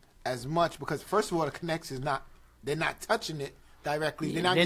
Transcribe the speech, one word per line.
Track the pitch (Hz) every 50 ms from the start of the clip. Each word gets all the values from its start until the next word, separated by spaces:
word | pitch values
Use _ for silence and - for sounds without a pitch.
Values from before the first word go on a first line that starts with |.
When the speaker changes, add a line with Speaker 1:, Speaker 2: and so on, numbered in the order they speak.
| - _ _ - -
Speaker 1:
as | 120 127 123 113
much | 139 160 170 170 156 - -
because, | 143 - 151 139
first | - - - 214 214 -
of | 180 165
all, | 156
the | 143
connects | - - - 165 160 165 - -
is | 135 127
not, | 135 151 135 - - - - - - - _ _
they're | - 123 147
not | 156 160 147 135 -
touching | - - 214 233 - - 156 147
it | 139 151 - - - - - -
directly. | - 147 147 151 156 151 139 - 160 -
Speaker 2:
Yeah, | -
Speaker 1:
They're | 165
not | 175 180 185
Speaker 2:
there's | 165 175